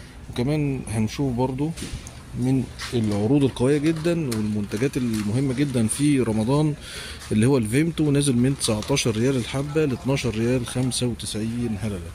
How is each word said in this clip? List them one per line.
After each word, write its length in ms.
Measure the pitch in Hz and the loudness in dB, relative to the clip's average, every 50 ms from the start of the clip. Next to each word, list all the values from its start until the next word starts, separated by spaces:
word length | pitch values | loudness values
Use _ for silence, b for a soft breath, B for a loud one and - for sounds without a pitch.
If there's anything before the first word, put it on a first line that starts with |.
| B B B B B - | B B B B B -8
وكمان 500 | 123 123 120 143 151 151 147 139 135 127 - | -6 -4 -2 0 0 0 0 -2 -2 -4 -6
هنشوف 460 | 101 107 117 110 107 - - 143 135 120 | -4 -2 -2 -2 -2 -2 -2 -2 -2 0
برضو 380 | 120 127 127 131 135 147 160 165 B B B B B B B B B B - - 113 | 0 0 -2 -2 -2 -4 -4 -4 B B B B B B B B B B -10 -6 -2
من 240 | 123 131 135 131 117 - - - - - - | 0 2 2 2 0 -2 -8 -12 -8 -4 -2
العروض 500 | 120 110 104 101 101 107 113 143 147 139 | 0 0 2 2 2 4 6 6 6 4
القوية 340 | 123 - - 120 135 151 | 4 2 2 2 4 4
جدا 500 | 147 143 160 165 156 156 175 170 170 156 | 4 2 0 0 0 0 0 0 0 0
والمنتجات 680 | 127 113 110 107 107 104 107 101 101 110 107 131 139 - | -2 -2 0 0 0 0 -2 -2 -2 -2 0 0 0 0
المهمة 560 | 139 123 117 110 107 101 104 110 131 143 135 123 | 0 0 0 0 0 0 0 0 0 0 0 0
جدا 340 | 131 147 143 127 120 110 | 0 0 0 2 0 0
في 320 | 107 - - 143 147 143 131 | 0 2 2 2 4 4 4
رمضان 540 | 113 110 107 110 107 123 139 147 156 151 147 B B B B B B B B B B - | 4 2 2 2 2 2 2 2 2 2 0 B B B B B B B B B B 0
اللي 140 | 110 107 113 | 2 4 6
هو 120 | 131 143 | 6 4
الفيمتو، 540 | 127 110 104 117 143 160 170 151 - 156 147 | 4 2 2 2 2 2 2 0 0 2 2
نازل 240 | 139 143 139 143 120 | 2 2 2 2 2
من 200 | 120 123 135 139 - | 4 2 2 2 0
تسعتاشر 580 | - 120 107 107 107 - 139 135 - 123 104 | -2 -2 -2 -2 0 0 0 0 0 0 0
ريال 180 | 110 120 135 139 | 2 2 2 2
الحبة 500 | 123 104 - - 135 143 147 143 156 156 | 0 -2 -2 -4 -4 -4 -2 0 0 0
لاتناشر 500 | 139 120 - - 131 139 135 - 120 104 | 0 0 -2 -2 -2 -2 0 0 -2 -2
ريال 320 | 110 117 120 127 127 117 | 0 0 2 0 0 -2
خمسة 400 | - - 127 131 127 120 - 127 | -2 -2 -2 0 0 0 -2 -2
وتسعين 680 | 123 110 - 107 - - 104 110 113 117 120 120 113 107 95 | -2 -2 -4 -6 -6 -6 -4 -4 -4 -2 -2 -2 -2 -2 -2
هللة، 180 | 117 107 101 87 85 85 | -4 -4 -4 -6 -8 -12